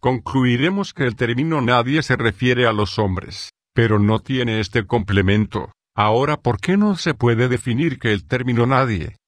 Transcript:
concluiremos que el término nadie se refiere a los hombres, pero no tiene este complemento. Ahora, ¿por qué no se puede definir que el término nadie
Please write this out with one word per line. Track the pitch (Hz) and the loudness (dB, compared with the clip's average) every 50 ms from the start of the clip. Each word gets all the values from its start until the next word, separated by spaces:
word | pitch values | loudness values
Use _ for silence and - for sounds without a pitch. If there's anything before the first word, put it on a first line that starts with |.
concluiremos | - 131 131 120 - - - 131 127 123 120 120 143 175 196 202 190 - - | -2 -2 -2 -2 -4 -2 0 2 2 2 2 2 0 0 -2 -2 -4 -6 -4
que | - 139 | -4 -2
el | 123 104 | -2 -2
término | - 127 113 120 123 147 165 160 147 | -2 -2 -2 0 -2 -2 -2 0 0
nadie | 123 113 123 123 117 127 143 160 | 0 2 2 2 2 0 0 -2
se | - - 127 | 0 0 -2
refiere | - 120 113 104 - 123 123 123 120 123 | 0 0 -2 -2 0 0 0 2 2 2
a | 113 | 2
los | 110 104 107 101 - - | 2 0 -2 -2 -2 -2
hombres, | 107 98 92 90 - - - - - - - _ _ _ | -2 0 -2 -4 -6 -10 -14 -16 -16 -18 -20 _ _ _
pero | - - 117 110 107 104 | 0 2 2 4 4 2
no | 101 104 110 113 | 4 2 2 0
tiene | - - 131 131 123 117 113 110 | -2 -4 -4 -2 -2 -2 -2 -2
este | 107 98 - 120 104 | -4 -2 -2 -4 -2
complemento. | - 120 117 98 101 101 98 95 95 101 107 107 - - 101 - - - _ _ _ _ | 0 -2 -2 0 0 0 2 2 4 2 2 0 0 -4 -8 -8 -10 -14 _ _ _ _
Ahora, | - 104 107 110 120 139 147 151 - | 0 0 2 2 2 0 0 -2 -2
¿por | - 120 110 - | -2 -2 -2 -2
qué | - - 185 | 0 0 2
no | 202 208 208 190 | 2 2 2 0
se | 165 - 170 131 | -2 -2 -4 -2
puede | - 120 120 117 113 127 | 0 0 2 2 2 0
definir | 127 123 117 - 123 113 123 165 165 131 - | 0 0 -2 -2 -2 -2 0 -2 -2 -2 -2
que | - 117 | -2 -2
el | 104 98 78 | -2 -2 -2
término | - 135 120 123 127 120 113 - | -4 -6 -4 -2 0 0 2 2
nadie | 127 135 131 135 123 107 87 76 - - - _ | 2 2 2 2 0 -2 -4 -6 -8 -12 -16 _